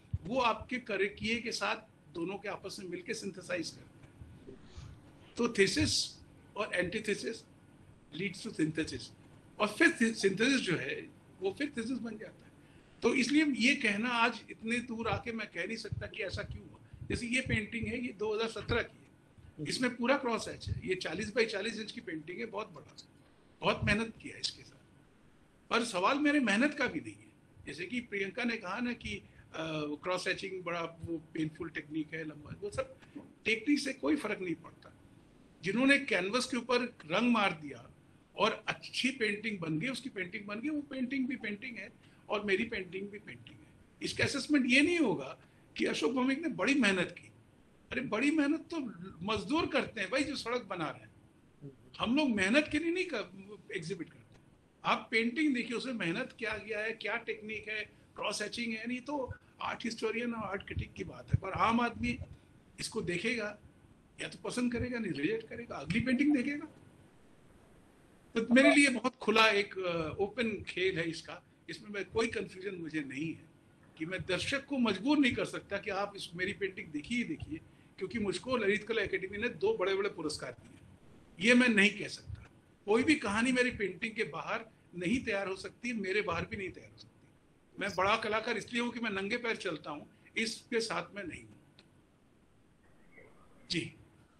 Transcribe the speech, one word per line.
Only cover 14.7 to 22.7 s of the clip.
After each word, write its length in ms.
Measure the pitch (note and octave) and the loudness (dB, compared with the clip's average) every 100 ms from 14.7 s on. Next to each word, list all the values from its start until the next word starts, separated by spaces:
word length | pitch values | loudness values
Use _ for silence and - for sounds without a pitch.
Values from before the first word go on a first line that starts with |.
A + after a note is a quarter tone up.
| A#3+ | -2
दूर 280 | A#3+ A3+ A3 | -2 -4 0
आके 240 | G3+ A#3+ | 0 -2
मैं 160 | A3+ G#3 | -6 -6
कह 180 | E3+ F#3+ | -6 -4
नहीं 120 | A3+ | -6
सकता 300 | G3+ - G3+ | -6 -6 -6
कि 160 | - | -6
ऐसा 200 | F#3+ G#3 | -6 -4
क्यों 200 | G3 - | -6 -10
हुआ। 160 | - - - - - | -14 -20 -20 -12 -6
जैसे 180 | G3+ A#3+ | -4 0
ये 140 | B3+ | 0
painting 460 | C4 A3 G3+ A#3 G#3 | 2 0 0 -4 -4
है, 120 | B3 | -4
ये 120 | B3 G3 | -6 -4
दो 140 | A3 G#3+ | -2 0
हज़ार 120 | A3+ | -2
सत्रह 340 | G#3+ - A3+ | -4 0 0
की 180 | - - | 0 -8
है, 680 | - - - - - - D3+ | -20 -20 -20 -20 -18 -8 -4
इसमें 280 | F3 B3 B3 | 0 0 2
पूरा 220 | A#3+ C#4 | 2 2
cross 300 | A#3+ A3 - | 2 -2 -4
hatch 220 | - - | -8 -6
है, 120 | - F#3 | -4 -2
ये 100 | F#3 | -2
चालीस 380 | F3+ E3 G#3+ B3 | -2 -4 -2 2
by 100 | A3+ | 2
चालीस 340 | G3+ A3 G#3 | 0 -4 -4
inch 120 | A3 | -8
की 100 | A#3+ | -10
painting 380 | - D#3+ D#3 F#3+ | -10 -10 -8 -8
है, 60 | A#3 | -8
बहुत 280 | G3 G#3+ | -8 -8